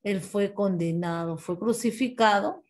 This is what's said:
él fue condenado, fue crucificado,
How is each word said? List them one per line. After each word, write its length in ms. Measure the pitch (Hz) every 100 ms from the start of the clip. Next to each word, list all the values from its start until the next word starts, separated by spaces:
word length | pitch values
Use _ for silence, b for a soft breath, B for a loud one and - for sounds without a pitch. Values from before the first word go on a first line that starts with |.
él 160 | 202 196
fue 340 | 147 208 202
condenado, 840 | 202 202 180 165 165 175 170 170 165
fue 200 | - 180
crucificado, 1080 | 214 226 233 226 254 - 220 202 202 370 _